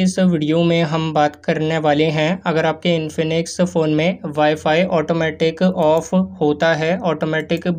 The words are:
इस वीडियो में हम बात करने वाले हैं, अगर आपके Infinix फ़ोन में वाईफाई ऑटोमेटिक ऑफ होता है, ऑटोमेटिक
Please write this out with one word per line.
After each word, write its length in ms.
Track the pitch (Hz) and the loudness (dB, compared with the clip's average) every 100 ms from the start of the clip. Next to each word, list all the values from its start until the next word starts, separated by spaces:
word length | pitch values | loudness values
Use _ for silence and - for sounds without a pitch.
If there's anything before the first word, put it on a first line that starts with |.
इस 160 | 185 190 | 0 2
वीडियो 420 | 185 170 151 165 | 2 2 2 2
में 180 | 170 170 | 2 2
हम 280 | 160 160 160 | 0 -2 -2
बात 220 | 151 147 - - | 2 0 0 -4
करने 320 | 156 156 160 | -2 -2 0
वाले 280 | 151 147 156 | 0 2 2
हैं, 340 | 156 156 185 180 | 0 -2 -2 -2
अगर 200 | 160 160 | 0 -2
आपके 240 | 156 175 170 | -2 -2 -2
Infinix 640 | 156 156 160 165 170 - | -2 -4 -2 -2 -4 -2
फ़ोन 300 | 180 175 156 151 | -2 0 0 2
में 240 | 165 190 160 | 0 -2 -6
वाईफाई 560 | 147 151 156 156 156 185 | 0 2 2 0 0 2
ऑटोमेटिक 720 | 175 151 165 160 151 160 160 | 0 0 -2 -2 0 -2 2
ऑफ 520 | 185 185 156 160 165 185 185 - | 0 2 2 2 2 0 0 0
होता 340 | 151 147 165 | 0 2 0
है, 240 | 156 160 180 | 0 0 -2
ऑटोमेटिक 680 | 185 151 156 156 156 170 180 | -2 -2 -2 -4 -2 -4 -2